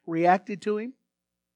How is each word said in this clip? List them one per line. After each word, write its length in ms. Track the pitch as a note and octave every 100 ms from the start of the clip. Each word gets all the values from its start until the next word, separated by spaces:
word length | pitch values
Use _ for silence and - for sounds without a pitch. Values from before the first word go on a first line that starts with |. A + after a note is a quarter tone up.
| -
reacted 560 | E3 F3 F#3+ - G3
to 160 | G#3+ G#3
him. 160 | A#3+ - _ _ _ _ _